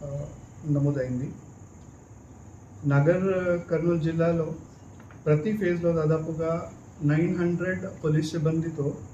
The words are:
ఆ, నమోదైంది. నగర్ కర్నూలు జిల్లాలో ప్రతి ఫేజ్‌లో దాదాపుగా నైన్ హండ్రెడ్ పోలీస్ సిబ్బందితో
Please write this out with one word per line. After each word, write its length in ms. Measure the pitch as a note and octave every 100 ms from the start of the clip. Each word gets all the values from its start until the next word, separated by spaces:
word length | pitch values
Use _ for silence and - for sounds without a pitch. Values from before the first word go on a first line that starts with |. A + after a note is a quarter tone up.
ఆ, 220 | C#3+ C#3+ D3 - - - D#3+
నమోదైంది. 640 | C#3+ C#3+ C#3 B2+ B2 C#3+ - - - - - - - - - - - - - - - C#3+
నగర్ 840 | C#3 D3+ F3+ F#3+ F#3 F#3 F3 E3+
కర్నూలు 300 | E3 E3+ E3+
జిల్లాలో 560 | D#3+ E3 E3 E3+ D#3 - - - - - - - -
ప్రతి 320 | D3+ G#3+ G#3+
ఫేజ్‌లో 360 | F#3 F3 E3+
దాదాపుగా 760 | E3 D#3 D#3+ D#3 D#3 D#3+ E3 E3 - - -
నైన్ 340 | D3 D3+ F3 F3
హండ్రెడ్ 480 | F3 E3+ - - - -
పోలీస్ 280 | D#3+ D#3 D3+
సిబ్బందితో 680 | E3+ D3+ D#3+ D#3+ D3 C#3+ - -